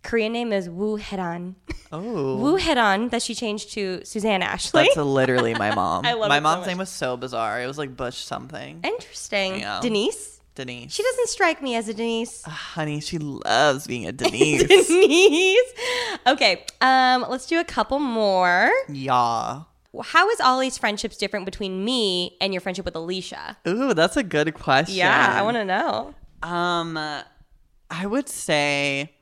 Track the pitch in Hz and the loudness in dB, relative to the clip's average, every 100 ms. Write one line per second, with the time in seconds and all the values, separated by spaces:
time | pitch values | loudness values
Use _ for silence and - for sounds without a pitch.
0 | - 233 214 233 233 196 175 170 214 208 | -2 -2 0 -2 -2 -2 -2 -4 -4 -4
1 | 202 196 175 170 180 185 - - - 160 | -6 -6 -6 -6 -10 -14 -12 -12 -10 -12
2 | 214 208 135 135 262 381 330 262 220 196 | -8 -4 -2 0 2 2 2 2 4 2
3 | 240 233 - 220 226 208 - - 190 180 | 0 -2 -4 -6 -4 -6 -8 -6 -6 -6
4 | - 220 214 196 143 - - - 453 539 | -8 -2 0 0 0 -4 0 4 4 4
5 | 143 135 131 127 117 113 104 107 90 85 | 2 2 4 4 2 0 0 0 0 0
6 | 240 233 214 143 156 170 180 180 190 - | 0 -2 2 2 2 0 -2 -6 -8 -4
7 | 131 123 127 120 113 117 127 143 139 127 | -4 -4 -6 -4 -4 -4 -6 -6 -10 -6
8 | 123 123 - 139 131 - 135 160 277 480 | -8 -8 -10 -10 -10 -14 -14 -10 -8 -8
9 | - - - 202 190 190 101 98 247 214 | -10 -16 -6 -4 -2 -4 -6 -4 -2 0
10 | 262 - - - _ - 127 123 123 - | 0 -4 -14 -20 _ -14 -12 -12 -10 -4
11 | 466 508 466 - 359 311 277 233 220 208 | -2 0 -4 0 0 0 -4 -4 -4 -4
12 | 233 226 233 - 160 151 - - 156 147 | -2 -2 -4 -10 -14 -14 -10 -6 -4 -4
13 | 147 170 151 135 - 113 147 135 - 123 | -6 -6 -6 -6 0 4 4 2 -4 -6
14 | 87 - - 117 151 339 - 381 - 339 | -6 -2 -2 2 2 4 6 6 6 6
15 | 392 330 381 302 381 403 494 - 494 494 | 6 8 6 6 4 4 2 -4 -6 -4
16 | 480 381 247 285 233 175 - _ 262 262 | -4 0 2 4 2 2 -6 _ 4 4
17 | 254 254 240 254 - 330 339 - 214 269 | 4 2 0 -6 -2 -2 0 -2 -2 -2
18 | 285 226 208 185 180 180 233 494 539 139 | -2 2 2 4 4 4 4 2 -2 -6
19 | 131 123 120 113 113 131 165 _ _ - | 0 2 2 0 -4 -8 -12 _ _ -14
20 | 226 320 392 466 262 262 262 - 220 208 | 2 4 4 4 2 2 0 -2 -2 -2
21 | 214 - 196 208 196 - 196 185 208 254 | -6 -6 -6 -4 -8 -6 -6 -2 -2 0
22 | 208 180 180 _ 190 185 196 180 175 165 | 2 0 -4 _ -4 -2 -6 -6 -8 -8
23 | 165 185 175 - 78 202 165 208 269 175 | -6 -8 -8 -14 -14 -6 -4 0 2 4
24 | 175 294 202 156 156 156 - 135 165 190 | 4 2 0 0 0 -2 2 2 2 2
25 | 180 226 240 202 208 233 196 190 311 - | 4 6 4 4 0 0 0 0 0 -2
26 | 285 - - - 165 175 175 170 165 160 | -6 -14 -20 -12 -6 -2 0 0 -2 -6
27 | 151 143 - _ _ _ _ _ _ 165 | -6 -8 -12 _ _ _ _ _ _ -6
28 | 202 247 277 - - 151 143 143 143 139 | -2 -2 -4 -10 0 0 2 0 -2 -4
29 | 147 _ | -6 _